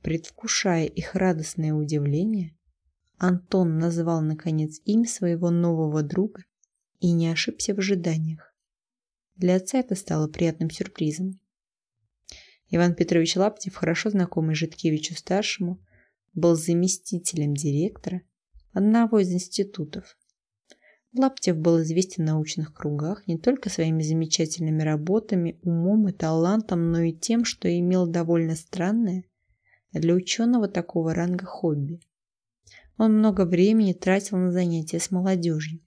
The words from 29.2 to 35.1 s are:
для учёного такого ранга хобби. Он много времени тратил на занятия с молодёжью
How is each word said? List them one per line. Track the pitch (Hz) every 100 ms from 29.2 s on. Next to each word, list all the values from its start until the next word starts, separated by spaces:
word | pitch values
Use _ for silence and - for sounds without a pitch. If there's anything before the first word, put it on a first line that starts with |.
| - _ _ _ _ _ _
для | - 165
учёного | 175 180 - 233 247 196
такого | 180 170 170 160
ранга | 165 175 180 185
хобби. | - 170 147 143 170 _ _ _ _ _ _ _ - - -
Он | 220 214
много | 214 196 180
времени | 175 190 220 202
тратил | 175 185 190 196 185
на | 185
занятия | 175 180 165 160 170
с |
молодёжью | -